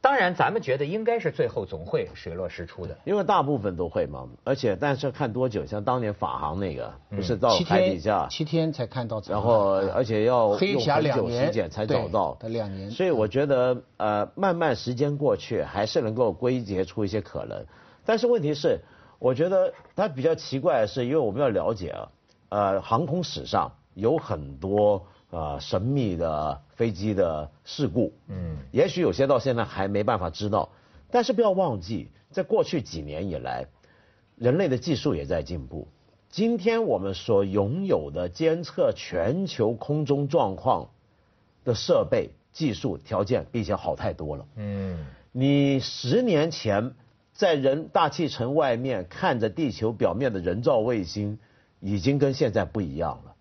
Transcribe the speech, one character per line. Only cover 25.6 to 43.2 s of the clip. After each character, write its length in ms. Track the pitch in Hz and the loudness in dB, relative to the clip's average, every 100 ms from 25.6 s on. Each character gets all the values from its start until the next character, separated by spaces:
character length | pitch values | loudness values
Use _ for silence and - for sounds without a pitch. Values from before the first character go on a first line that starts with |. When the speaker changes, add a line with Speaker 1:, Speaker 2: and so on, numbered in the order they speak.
Speaker 2:
神 200 | - - | -4 -2
秘 360 | 117 139 110 85 | 0 0 0 0
的 460 | 82 76 76 69 _ | -2 -2 -4 -6 _
飞 160 | - 117 | -2 -2
机 220 | 92 107 | 0 -2
的 380 | 98 85 78 73 _ | 2 2 0 -8 _
事 240 | - - 139 | -14 -4 -2
故。 240 | 101 - - - | 0 -2 -4 -12
Speaker 1:
嗯。 280 | 95 85 76 65 | -8 -8 -8 -2
Speaker 2:
也 180 | 123 175 | 2 2
许 140 | 180 | 2
有 100 | 165 | 0
些 140 | - 135 | 2 2
到 120 | 131 | 4
现 160 | 135 | 2
在 100 | 117 | 0
还 220 | 107 - 98 | -2 -2 -2
没 160 | 101 | 0
办 160 | 107 107 | 0 0
法 120 | 87 | -2
知 180 | - 104 | -4 -2
道， 220 | 101 - - _ - _ | 0 -2 -10 _ -20 _
但 120 | 247 | 0
是 120 | 233 | 2
不 80 | 220 | 2
要 80 | 220 | 2
忘 280 | 185 175 104 | 2 0 -2
记， 320 | 87 104 - _ _ | -4 -8 -8 _ _
在 120 | - | -6
过 220 | 180 214 | 0 0
去 160 | - 165 | 2 -2
几 220 | - 82 | -4 -10
年 260 | 73 76 98 | -8 -6 -6
以 80 | 73 | -6
来， 300 | 64 62 65 _ _ _ _ _ _ _ | -6 -6 -8 _ _ _ _ _ _ _
人 200 | 117 156 | 2 4
类 100 | 185 | 2
的 100 | 127 | 0
技 180 | 175 135 | 0 0
术 180 | 151 | 0
也 120 | 85 71 | -2 -2
在 160 | 85 | -4
进 240 | 73 87 64 | -2 -8 -8
步。 220 | 80 - _ _ _ _ | -12 -14 _ _ _ _
今 260 | - 226 233 | -2 0 2
天 280 | 190 233 | 0 0
我 140 | 214 101 | 0 0
们 140 | 98 | -2
所 320 | 90 - 101 | -4 2 2
拥 400 | 98 101 101 165 | 4 0 0 -2
有 260 | 196 139 71 | 0 0 0
的 200 | 76 90 | -6 -6
监 320 | - 160 165 | 0 0 0
测 300 | 160 - 139 - | -4 0 0 0
全 500 | - 87 87 165 190 | -6 -2 0 0 -4
球 260 | - 110 | 0 0
空 340 | 120 - 147 143 | 0 -2 -2 0
中 200 | 143 143 | 0 2
状 300 | 156 107 92 | 2 2 0
况 320 | 131 95 62 _ _ _ _ _ _ _ | 0 0 -2 _ _ _ _ _ _ _
的 120 | - | -2
设 320 | 113 - 143 101 | -2 4 2 4
备、 200 | 117 73 - _ | 0 0 -10 _
技 220 | - 156 | -2 -2
术 240 | 92 127 80 | 0 -4 -6
条 260 | - 98 | -2 -2